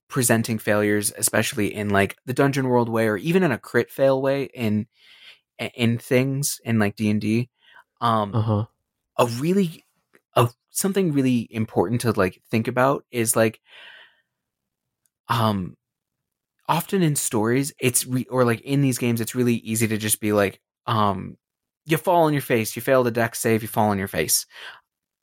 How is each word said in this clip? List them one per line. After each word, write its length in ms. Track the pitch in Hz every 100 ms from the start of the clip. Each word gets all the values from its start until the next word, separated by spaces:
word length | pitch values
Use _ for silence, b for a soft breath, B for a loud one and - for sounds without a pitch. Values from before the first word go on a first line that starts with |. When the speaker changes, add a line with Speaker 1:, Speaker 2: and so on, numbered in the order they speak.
| _
Speaker 1:
presenting 460 | 139 120 113 113 110
failures, 520 | - 104 104 104 98 -
especially 560 | 107 110 113 123 101
in, 160 | 101 104
like, 260 | 98 98 - -
the 80 | 127
Dungeon 320 | 139 135 131
World 200 | 123 113
way, 200 | 113 113
or 100 | 104
even 240 | 147 185
in 100 | 175
a 60 | 110
crit 320 | - 120 -
fail 320 | - 135 135
way 220 | 135 139
in, 420 | 135 - 110 107 - B B B B B _ - 117
in 240 | - 117 117
things 640 | - 127 135 135 139 -
in, 140 | 117 113
like, 180 | 101 -
D 140 | 107
and 100 | 107
D. 300 | 104 113 123 b b b b -
Um, 360 | 117 113 104 113
Speaker 2:
Uh-huh. 300 | 110 104 110 _ _ _ _ -
Speaker 1:
a 80 | 120
really, 580 | 117 156 190 175 165 _ _ _ _ _ -
a, 140 | 120 - _
something 440 | - 190 196 185
really 340 | 139 131 123 -
important 520 | 110 107 - 90 120
to, 100 | 117
like, 320 | 104 92 - -
think 160 | 113 113
about 380 | 123 131 143 -
is, 260 | 123 113 120
like, 240 | 113 - B B B B B B B _ _ _ _ _ _ _ _ _ -
um, 480 | 120 110 101 90 - _ _ _ _ _ _ _ _ -
often 340 | 160 - 196
in 140 | 165 143
stories, 580 | - 113 110 127 139 -
it's 260 | 127 123 131
re-, 220 | 127 113
or, 160 | 127 123
like, 160 | 113
in 200 | - 139
these 180 | 135 123
games, 200 | 123 117
it's 140 | 110
really 220 | 127 120 117
easy 320 | 107 110 113
to 100 | 107
just 240 | 107 -
be 100 | 107
like, 300 | 104 98 - _ _ -
um, 520 | 113 104 95 92 - _ _ _ _ -
"You 100 | 156
fall 280 | - 175 156
on 80 |
your 100 | 143
face, 320 | - 123 107 -
you 80 |
fail 180 | 117 131
the 80 | 120
dex 300 | 113 113 -
save, 240 | 117 110
you 40 | 110
fall 220 | - 107
on 80 | 98
your 100 | 98
face." 380 | 90 76 - - B B B _ _ _ _